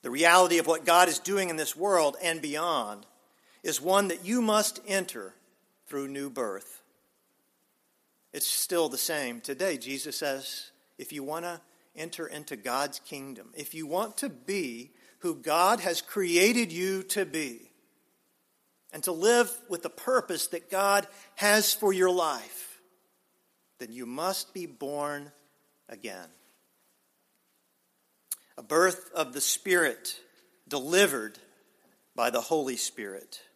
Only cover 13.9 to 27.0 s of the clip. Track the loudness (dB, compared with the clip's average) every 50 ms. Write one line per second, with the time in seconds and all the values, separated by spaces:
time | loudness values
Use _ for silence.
13.9 | -4 -4 -4 -4 -6 -8 -8 -8 -8 -10 -8 -6 -4 -4 -4 -4 -8 -12 -16 -18
14.9 | _ _ _ -20 _ _ -6 -6 -6 -4 -2 0 4 4 6 4 4 2 0 -2
15.9 | -2 -2 -6 -6 -4 -2 0 4 6 6 6 6 6 4 0 0 -2 -4 -2 -2
16.9 | -2 -4 -4 -4 -2 -2 -2 -2 -4 -6 -6 -6 -8 -12 -18 _ _ _ _ _
17.9 | _ _ _ _ _ _ _ _ _ _ _ _ _ _ _ _ _ _ _ -20
18.9 | -12 -8 -6 -6 -2 2 4 6 6 6 6 4 0 -12 -10 -10 -10 -8 -8 -10
19.9 | -10 -6 -2 2 2 2 2 0 -4 -4 -4 -4 -6 -8 -8 _ -2 0 4 4
20.9 | 4 4 2 -2 -20 -20 -20 -20 _ 0 4 6 6 6 4 2 0 2 2 2
21.9 | 4 4 4 4 4 2 2 0 0 -4 -8 -14 -14 -14 -14 -16 -18 _ _ _
22.9 | _ _ _ _ _ _ _ _ _ _ _ _ _ _ _ _ _ _ -16 -16
23.9 | -12 -14 -12 -10 -8 -4 -4 -2 -4 -4 -8 -10 _ -12 -12 -12 -12 _ -8 -6
24.9 | -4 -4 -4 -4 -6 -8 -10 -14 _ _ _ _ _ _ _ _ _ _ _ -20
25.9 | -18 -14 -12 -12 -12 -12 -16 -18 _ _ _ _ _ _ _ _ _ _ _ _
26.9 | _ _